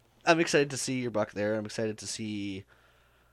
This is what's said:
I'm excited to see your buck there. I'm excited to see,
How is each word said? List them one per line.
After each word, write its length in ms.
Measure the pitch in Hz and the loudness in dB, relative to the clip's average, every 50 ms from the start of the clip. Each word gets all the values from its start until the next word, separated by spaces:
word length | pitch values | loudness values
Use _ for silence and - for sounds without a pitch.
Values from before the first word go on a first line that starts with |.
| _ _ _ _ - | _ _ _ _ 2
I'm 140 | - 170 160 | 4 4 4
excited 300 | 170 - - 151 143 139 | 4 4 4 4 4 4
to 80 | 135 | 0
see 220 | 120 - - 131 127 | -4 -4 -2 -2 -2
your 120 | 123 120 | -2 0
buck 200 | 107 107 107 - | 0 0 0 0
there. 240 | - 98 104 104 110 | 0 -2 0 0 0
I'm 100 | 110 107 | 0 -2
excited 320 | 107 - - 113 110 107 107 | -4 -4 -4 -4 -4 -4 -6
to 60 | 104 | -8
see, 580 | 101 - - 113 107 104 101 101 101 95 98 104 _ _ _ _ _ _ _ _ _ _ _ _ _ | -8 -8 -6 -6 -6 -4 -4 -4 -6 -6 -8 -10 _ _ _ _ _ _ _ _ _ _ _ _ _